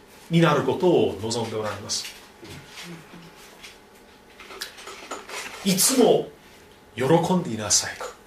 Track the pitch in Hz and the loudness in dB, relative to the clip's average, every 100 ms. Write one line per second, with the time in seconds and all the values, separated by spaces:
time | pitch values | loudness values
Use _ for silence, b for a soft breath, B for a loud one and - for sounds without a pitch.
0 | - - - 165 165 143 131 117 180 147 | -20 -20 0 4 4 4 2 2 4 4
1 | 104 90 110 120 110 110 107 101 104 - | 4 0 -4 -4 -4 -4 -6 -6 -6 -6
2 | - - - - 110 - - - 170 170 | -8 -14 -20 -20 -18 -18 -18 -18 -16 -16
3 | 156 175 170 - - - - - - - | -18 -20 -20 -20 -20 -20 -20 -20 -20 -20
4 | - - - - - - - - - - | -20 -20 -20 -20 -18 -14 -14 -14 -18 -16
5 | - - - - - - 196 185 - 262 | -14 -14 -12 -12 -12 -6 0 2 4 6
6 | - - - - - - - - - - | 6 4 0 -12 -20 -20 -20 -20 -14 -2
7 | 135 165 165 185 139 107 104 - - - | 4 4 4 0 0 -4 0 0 0 -6
8 | - - | -12 -14